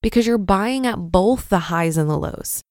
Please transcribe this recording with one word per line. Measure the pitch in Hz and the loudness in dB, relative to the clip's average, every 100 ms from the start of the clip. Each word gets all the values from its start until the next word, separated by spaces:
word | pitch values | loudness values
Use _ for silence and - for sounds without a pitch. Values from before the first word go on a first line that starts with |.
because | 226 233 226 | 0 2 2
you're | 233 | 0
buying | 190 196 214 262 254 | 2 0 2 -2 -2
at | 220 170 | -4 0
both | 180 196 254 - | 2 4 2 0
the | 190 | -2
highs | 165 170 165 160 | 0 -2 0 0
and | 151 | 0
the | 151 | 0
lows. | 156 - - - - | -4 -8 -10 -10 -12